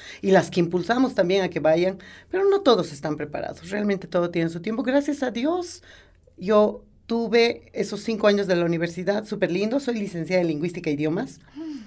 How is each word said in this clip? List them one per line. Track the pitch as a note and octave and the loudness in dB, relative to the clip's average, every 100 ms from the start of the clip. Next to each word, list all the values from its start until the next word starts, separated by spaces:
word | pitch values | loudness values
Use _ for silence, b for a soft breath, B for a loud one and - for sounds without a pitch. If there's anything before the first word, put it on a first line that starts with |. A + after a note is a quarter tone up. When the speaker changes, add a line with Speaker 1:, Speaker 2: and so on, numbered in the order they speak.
| B B | B B
Speaker 1:
y | G3 | 4
las | F#3 - | 4 4
que | F3+ | 0
impulsamos | E3+ F3+ F3 A#3+ B3 G#3+ | 0 0 0 2 2 2
también | F3 G3 | 2 2
a | F3+ | 0
que | E3+ | 0
vayan, | D#3 E3 F#3 F#3+ B B B | 2 4 2 -2 B B B
pero | F#4 | 0
no | G4 G4 | 2 4
todos | E4+ G3+ E3 | 4 4 2
están | C#3 D#3 D3 | -6 -6 -6
preparados, | D3+ - - - E3+ | -6 -8 -8 -10 -8
realmente | G#3 G3+ F#3+ F3 | -4 -2 -2 -2
todo | F3+ F3 | -2 0
tiene | F3 E3 | 0 -2
su | E3+ | -4
tiempo. | F#3+ A3+ | -6 -4
Gracias | B3+ C#4 C#4+ C#4+ | 0 0 0 -2
a | B3+ | -4
Dios, | A3 C#4+ F4+ F4 - b b b b _ - | -2 -2 -2 -4 -12 b b b b _ -10
yo | F#3+ G#3 G#3 - - _ - | 2 4 4 0 -16 _ -6
tuve | A#3 A3+ A#3 A#3 - - | -4 2 4 2 0 -10
esos | A#3 - G#3 | -6 -6 -4
cinco | A3+ G#3+ G#3 | -4 2 4
años | G3+ F#3 | 4 2
de | F3 | 2
la | E3+ | 2
universidad, | E3+ E3+ E3+ F3+ G3+ | 0 -2 -4 -2 -2
súper | G#3 G3+ F3 | -2 -2 0
lindo, | F3+ G#3+ C4+ | 0 0 -2
soy | B3+ A3+ | -2 -4
licenciada | G3+ F3 D#3+ F#3 | -4 -6 0 0
en | E3+ | 2
Lingüística | D3 E3+ F3 E3 | -2 -4 -4 -4
e | |
Idiomas. | C#3+ D3+ F3+ C4+ - B C#4+ | 0 0 -2 -4 -12 B -14
Speaker 2:
Mm. | D#4+ C#4 | -12 -12